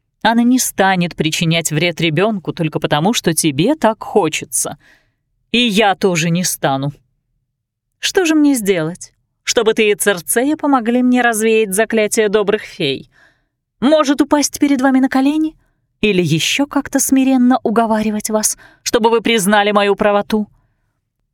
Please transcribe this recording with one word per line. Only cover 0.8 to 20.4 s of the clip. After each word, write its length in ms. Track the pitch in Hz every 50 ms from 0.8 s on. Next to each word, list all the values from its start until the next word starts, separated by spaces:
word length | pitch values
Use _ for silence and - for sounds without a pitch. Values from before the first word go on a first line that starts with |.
| 196 190 190 180 175 170 -
причинять 560 | - 160 156 160 - 175 160 170 170 160 -
вред 280 | 156 151 175 175 165 -
ребёнку 540 | 165 170 151 165 196 226 220 190 - 156 -
только 260 | - 165 156 - 156
потому, 340 | - 160 151 147 160 208 240
что 200 | - - 185 160
тебе 420 | - - 160 135 131 170 247 311
так 280 | 320 - 220 220 - -
хочется. 760 | - - 208 180 156 - - 170 - - - - - - - _ _ _ _ _ _ _ _ _ _ _ _ _ _
И 80 | - 233
я 360 | 247 233 190 202 220 202 180
тоже 340 | - - 196 175 160 160 170
не 140 | 165 180 180
стану». 480 | - - - - 151 135 135 139 143 143 - _ _ _ _ _ _ _ _ _ _ _ _ _ _ _ _ _ _ _ _
«Что 260 | - - - 392 359
же 100 | 311 311
мне 180 | 302 294 285 277
сделать, 600 | 240 208 196 196 170 156 165 180 - - - _ _ _ _ _ _ _
чтобы 300 | - - 240 226 220 220
ты 180 | - 220 208
и 40 | 208
Цирцея 600 | 196 - 208 196 175 156 - - 233 254 285 311
помогли 480 | 311 - 285 277 254 220 226 240 247 247
мне 180 | 247 247 247
развеять 520 | 240 240 226 208 220 226 220 220 220 196 185
заклятие 560 | 202 226 208 226 220 214 208 - 233 214 208
добрых 340 | 190 214 208 185 208 214 -
фей? 460 | - - - 170 135 135 - - - _ _ _ _ _ _ _ _ _ _ _ _ _ _
Может, 400 | 208 269 311 311 302 254 285 254
упасть 380 | 294 - 294 294 269 - - -
перед 220 | 294 285 285 247
вами 180 | 254 277 262 262
на 100 | 262 262
колени? 480 | - 262 269 285 302 311 311 311 - _ _ _ _ _ _ _ _ _
Или 220 | - 214 196 180 180
ещё 420 | 143 160 160 - - - - 285
как-то 340 | 285 - 285 - - - 269
смиренно 600 | - - 269 269 262 269 269 254 247 247 262 - -
уговаривать 680 | 233 208 233 226 214 220 214 214 220 208 214 - -
вас, 280 | 214 214 214 - - - - - _ _ -
чтобы 260 | - - - 214 226
вы 120 | 226 226
признали 500 | 196 240 233 226 175 196 214 208 202 208
мою 240 | 208 208 202 202 196
правоту?» 520 | - 208 208 202 202 208 - 220 214